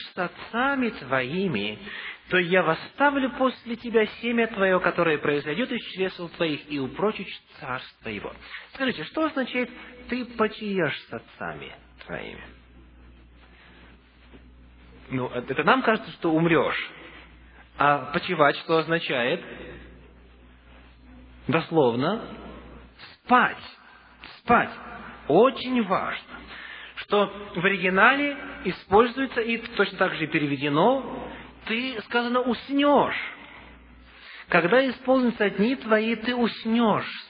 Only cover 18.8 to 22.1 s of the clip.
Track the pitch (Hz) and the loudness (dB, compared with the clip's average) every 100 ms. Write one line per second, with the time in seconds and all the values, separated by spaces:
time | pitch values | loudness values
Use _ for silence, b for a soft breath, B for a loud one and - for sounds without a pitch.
18.8 | 156 165 - 139 120 180 - - - - | 2 -2 -2 0 0 -2 -6 -14 -16 -16
19.8 | - - - - - - - - - - | -20 -20 -20 -20 -20 -20 -20 -20 -20 -20
20.8 | - - - - - - - 160 - 165 | -20 -20 -20 -20 -20 -12 -2 -2 0 4
21.8 | 123 120 151 | 4 4 0